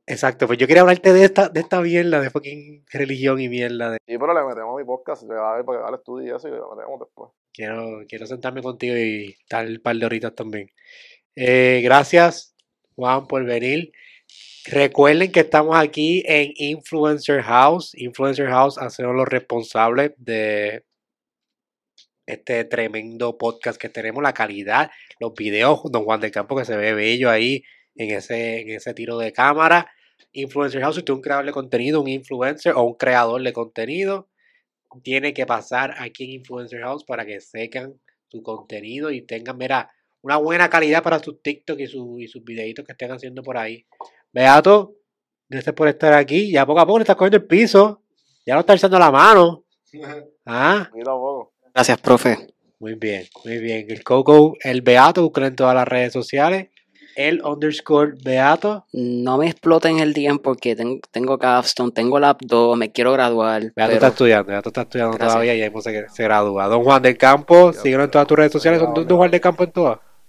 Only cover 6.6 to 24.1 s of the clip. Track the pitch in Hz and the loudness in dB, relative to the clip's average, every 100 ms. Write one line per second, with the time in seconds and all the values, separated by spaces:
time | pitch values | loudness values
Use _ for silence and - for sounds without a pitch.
6.6 | - 107 110 131 120 _ 117 _ _ - | -16 -18 -18 -18 -20 _ -20 _ _ -18
7.6 | 107 113 113 107 104 113 110 127 127 131 | -14 -12 -14 -16 -20 -20 -18 -14 -12 -12
8.6 | 127 117 123 120 113 107 101 - - 113 | -12 -10 -8 -6 -6 -8 -12 -20 -12 -10
9.6 | 113 110 120 117 113 113 113 - 110 107 | -10 -8 -6 -4 -4 -6 -10 -12 -14 -14
10.6 | 98 _ _ - - _ _ - 127 127 | -16 _ _ -20 -20 _ _ -6 0 2
11.6 | 127 127 123 139 135 170 170 - - _ | 4 2 4 4 4 4 4 2 -16 _
12.6 | _ _ _ - 123 131 135 135 123 120 | _ _ _ -8 -4 -2 -4 -6 -4 -4
13.6 | 127 151 175 _ _ _ _ _ - - | -4 -6 -8 _ _ _ _ _ -20 -20
14.6 | - 139 139 - 143 160 185 180 156 156 | -6 -2 2 6 6 4 2 2 4 4
15.6 | 156 160 156 156 151 180 165 151 143 - | 4 2 2 -2 -2 -2 0 0 0 -4
16.6 | 147 156 - 160 151 151 - 143 117 120 | -8 -8 -8 -2 -2 -2 -2 -2 2 4
17.6 | 143 175 - - 123 120 135 135 135 127 | 4 2 -6 -14 -12 -6 -4 -2 -2 2
18.6 | 139 139 127 - 123 127 127 127 - 120 | 2 0 -12 -8 -4 -2 -2 -4 -4 -8
19.6 | 113 113 113 123 147 147 120 113 107 104 | -6 -2 0 0 -4 -6 -10 -6 -4 -4
20.6 | 104 110 _ _ _ _ _ _ _ _ | -6 -10 _ _ _ _ _ _ _ _
21.6 | _ _ _ _ _ _ - - - 120 | _ _ _ _ _ _ -18 -14 -8 -6
22.6 | 117 117 113 110 110 117 120 117 117 113 | -6 -6 -6 -8 -14 -10 -10 -6 -8 -6
23.6 | 123 110 110 - 110 | -10 -10 -12 -12 -12